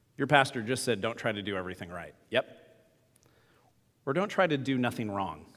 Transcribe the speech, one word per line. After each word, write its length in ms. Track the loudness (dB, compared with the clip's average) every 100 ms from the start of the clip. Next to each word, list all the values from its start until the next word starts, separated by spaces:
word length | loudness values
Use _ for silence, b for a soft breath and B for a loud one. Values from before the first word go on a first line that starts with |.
| _ -6
Your 100 | 4
pastor 340 | 6 6 0
just 220 | -2 -2
said, 180 | 0 0
"Don't 160 | 0 -2
try 140 | -4
to 100 | -2
do 140 | -4 -4
everything 340 | -4 -8 -10
right." 260 | -12 -12 -18 -2
Yep. 160 | -2 -2 -12 -20 -20 _ _ _ _ _ _ _ _ _ _ _ _ -2
Or 80 |
don't 160 | -2 0
try 180 | 2 4
to 100 | 2
do 200 | 0 2
nothing 340 | 0 0 -4
wrong. 340 | -2 -4 -8 -18